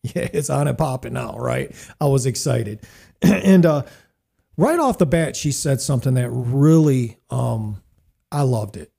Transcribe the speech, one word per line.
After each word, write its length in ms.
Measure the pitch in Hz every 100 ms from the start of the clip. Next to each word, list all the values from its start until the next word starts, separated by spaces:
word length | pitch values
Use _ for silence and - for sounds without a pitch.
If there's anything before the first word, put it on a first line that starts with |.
| -
Yeah, 140 | 175 -
it's 160 | - 143
on 180 | 139 147
and 80 | 123
popping 380 | 143 131 120
now, 200 | 120 120 -
right? 360 | 123 123 135 - - -
I 80 | 147
was 200 | 135 127
excited. 540 | - 151 117 104 107 - -
<clears throat> 180 | - _
And, 420 | 175 196 190 190
uh, 200 | 170 147 - - _ _ _ _ _ -
right 200 | 214 339
off 200 | 277 214
the 80 | 160
bat, 280 | 170 156
she 160 | - 151
said 300 | 127 147 131
something 320 | - 131 135
that 140 | 127 120
really, 880 | 120 120 135 147 160 151 131 117 - _
um, 520 | 127 123 113 107 101 _ _ _ _ _
I 120 | 147
loved 340 | 135 120 107 101
it. 160 | 113